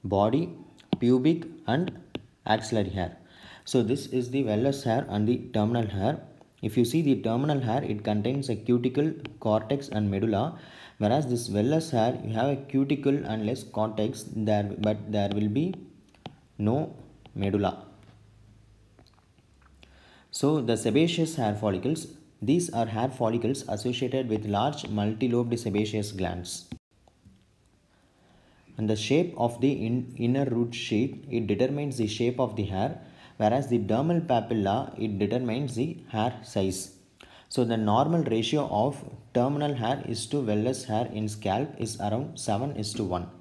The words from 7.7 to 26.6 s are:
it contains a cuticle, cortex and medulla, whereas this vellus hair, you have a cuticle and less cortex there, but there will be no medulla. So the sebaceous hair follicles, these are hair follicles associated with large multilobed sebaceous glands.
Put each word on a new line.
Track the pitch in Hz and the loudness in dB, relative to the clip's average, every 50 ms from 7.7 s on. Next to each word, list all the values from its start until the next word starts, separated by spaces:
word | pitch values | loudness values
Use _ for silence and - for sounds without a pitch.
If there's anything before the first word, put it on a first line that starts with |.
| 110 135 - | 0 0 0
it | - 107 104 | -2 -4 -4
contains | 104 110 104 107 104 123 135 143 131 - | 0 0 0 2 2 0 0 -2 -2 -2
a | 113 | -4
cuticle, | 104 - - 120 120 120 123 123 147 147 160 - - - - - - | -4 2 2 2 4 2 2 0 2 0 0 -2 -4 -12 -14 -16 -4
cortex | - 110 107 110 - - 139 139 139 - | 2 2 2 2 2 0 -2 -2 -2 -4
and | - 107 104 101 | -2 0 0 2
medulla, | 98 98 113 110 107 95 120 160 165 - - - - - - - - _ | 2 2 2 2 2 2 0 0 -4 -8 -16 -20 -20 -20 -20 -20 -6 _
whereas | 107 104 120 147 151 123 | 2 4 4 2 2 0
this | 123 117 107 110 | -2 -4 -2 0
vellus | 101 104 104 127 151 160 160 - | 2 2 4 4 2 2 0 0
hair, | - 117 110 120 - - - | 2 2 4 2 2 -2 -6
you | 110 110 | -4 -2
have | 110 120 139 | 0 2 2
a | 143 | 0
cuticle | 139 - - - 135 135 135 147 127 - 139 139 | -2 -4 -2 0 2 2 2 0 0 2 2 2
and | 147 - - 110 110 107 | 2 0 -2 -4 -2 0
less | 107 127 131 | -2 -2 -4
cortex | - - - 107 107 110 107 113 107 107 - - - - - | -6 -8 -2 -2 -2 0 0 0 -2 -2 -2 -6 -10 -8 -6
there, | 113 107 107 107 104 104 101 98 | -2 2 2 4 2 2 0 -2
but | - 104 107 110 107 101 104 | 0 0 0 0 0 -4 -2
there | 104 104 101 101 | 0 0 0 0
will | 101 104 104 104 | 0 0 0 0
be | 107 135 156 185 190 - - - - - _ _ _ - _ - - - _ _ _ - | 0 0 0 -2 -4 -6 -12 -18 -20 -20 _ _ _ -20 _ -18 -18 -18 _ _ _ -2
no | 104 104 120 143 156 - - - - - - - - - - | 0 2 2 2 0 -4 -8 -16 -20 -20 -20 -20 -20 -14 -6
medulla. | - 98 98 98 104 101 92 - - - - - - - - - - - - - - - - - - - - - - - _ - - - _ _ - _ _ _ _ _ _ _ _ - - - - - - - - - - - - - _ | -2 -2 0 2 2 2 0 -2 -4 -14 -20 -20 -20 -20 -20 -20 -20 -20 -20 -20 -20 -20 -20 -20 -20 -20 -20 -20 -20 -20 _ -20 -20 -20 _ _ -20 _ _ _ _ _ _ _ _ -20 -20 -20 -20 -20 -20 -20 -20 -20 -20 -20 -20 -20 _
So | - - - 143 156 151 | -6 0 2 2 2 2
the | 123 113 117 | 2 2 0
sebaceous | 110 113 117 107 139 160 165 165 - 165 156 - | 2 2 2 4 4 4 4 2 0 0 0 0
hair | - 117 107 101 | 0 0 0 0
follicles, | 104 107 104 95 92 95 123 160 160 - - - - - - _ _ | 2 0 0 0 0 0 -2 -2 -2 -4 -12 -16 -20 -20 -20 _ _
these | 107 104 147 175 170 - | 0 2 2 2 2 0
are | - 117 113 | 0 -2 -2
hair | 113 104 107 120 131 | 0 0 -2 -2 -2
follicles | 127 - 120 110 113 117 117 110 139 139 - - | 0 0 0 2 2 2 0 0 -2 -2 -2 -6
associated | 107 107 - 123 120 - 131 123 127 135 131 117 | -6 -2 -2 -2 -2 -2 -2 -2 0 -2 0 0
with | 107 104 104 | -2 -2 0
large | 104 101 101 117 147 147 - | 0 0 2 2 0 0 -4
multilobed | - - 104 104 104 104 110 107 131 123 117 120 123 120 120 | -8 -4 -2 0 0 0 0 0 0 2 2 2 2 0 -2
sebaceous | 117 - 110 98 104 107 104 107 107 101 104 | -2 -2 0 0 0 0 0 0 -4 -4 -4
glands. | 104 95 92 87 87 90 87 - - - | -4 -4 -2 -2 -2 -4 -8 -8 -10 -12